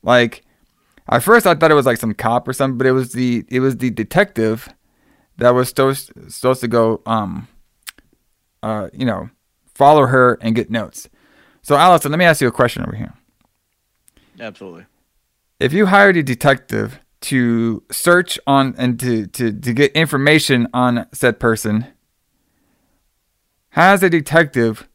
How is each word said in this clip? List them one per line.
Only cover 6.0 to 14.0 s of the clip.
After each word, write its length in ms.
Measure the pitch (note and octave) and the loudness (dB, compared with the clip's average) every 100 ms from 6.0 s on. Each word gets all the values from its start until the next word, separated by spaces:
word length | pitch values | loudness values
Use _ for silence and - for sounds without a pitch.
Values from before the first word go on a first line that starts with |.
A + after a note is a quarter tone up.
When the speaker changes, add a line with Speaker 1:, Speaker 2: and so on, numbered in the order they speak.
| - - - | -10 -20 -20
Speaker 1:
supposed 320 | - B2+ C3 | -4 -2 -2
to 60 | A#2+ | -2
go, 320 | A#2 A2+ A2 - | 0 0 -2 -4
um, 400 | A2+ G2+ E2+ A#2 _ _ _ - _ _ _ _ _ _ _ | -6 -4 -10 -16 _ _ _ -20 _ _ _ _ _ _ _
uh, 260 | A2 G#2+ F#2+ | -8 -8 -8
you 140 | - B2+ | -6 -4
know, 240 | F#2+ - _ _ _ _ | -4 -10 _ _ _ _
follow 340 | - - D3+ B2+ | 2 6 6 4
her 300 | C3 B2 A#2 | 4 2 2
and 120 | A2+ A2+ | -2 -4
get 120 | A2 | -4
notes. 400 | A2+ G2 - - _ _ _ _ _ | -6 -8 -16 -20 _ _ _ _ _
So, 140 | - C#3+ | -2 2
Allison, 340 | F3 E3+ - | 4 4 2
let 80 | D#3 | 0
me 60 | F3 | 2
ask 140 | D3+ | 2
you 60 | B2 | 0
a 40 | |
question 300 | - B2 - | 0 -2 -2
over 140 | - G#2+ | -10 -10
here. 180 | - - _ _ _ _ _ _ _ _ | -14 -16 _ _ _ _ _ _ _ _